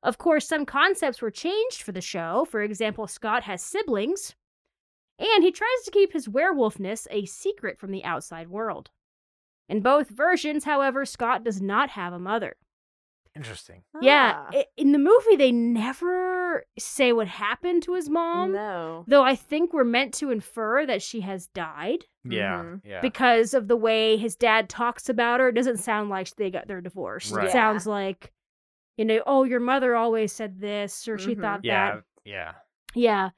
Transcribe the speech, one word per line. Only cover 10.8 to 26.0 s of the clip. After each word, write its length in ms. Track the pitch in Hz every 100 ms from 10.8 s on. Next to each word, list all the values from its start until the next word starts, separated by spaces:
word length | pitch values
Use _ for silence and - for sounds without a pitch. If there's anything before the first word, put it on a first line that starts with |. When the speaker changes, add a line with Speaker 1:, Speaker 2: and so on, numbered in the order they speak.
| 277 262 269
Speaker 1:
Scott 400 | - 233 262 233
does 160 | 196
not 300 | 196 208 269
have 200 | - 175
a 80 | 175
mother. 380 | 180 226 185 - _ _ _ _ _ _ _ 151
Speaker 2:
Interesting. 460 | 120 104 - 92 _ -
Speaker 1:
Yeah, 340 | 254 294 247 156
Speaker 3:
Ah. 140 | 143
Speaker 1:
i-, 120 | 277 269 -
in 140 | 277
the 80 | 285
movie, 360 | 285 466 453 359
they 140 | 269
never 1120 | 240 233 233 226 269 349 370 370 370 359 330 - -
say 340 | - - 254
what 140 | 233 208
happened 540 | - 208 240 349 349
to 120 | 339 359
his 120 | 294
mom. 440 | 320 339 339 359
Speaker 3:
No. 540 | 392 - 180 160 165 175
Speaker 1:
Though 160 | 285
I 100 | 262
think 400 | 262 - 302 339
we're 100 | 330
meant 300 | 240 240 269 -
to 140 | 294
infer 560 | 226 - - 220 247 294
that 160 | 208
she 200 | - 233
has 260 | 190 190 175
died 580 | - 165 147 175 339 - _
Speaker 2:
Yeah, 380 | 127 110 101 90
Speaker 3:
Mm-hmm. 260 | 170 185 -
Speaker 2:
yeah. 140 | 95
Speaker 1:
because 540 | 254 - 254 233 226 269
of 120 | 208
the 80 | 233
way 420 | 220 220 220 220
his 180 | 220 -
dad 340 | 240 220 214
talks 400 | - 240 - -
about 300 | 233 233 247
her. 80 | 262
It 40 | 226
doesn't 220 | 254 226
sound 340 | - 214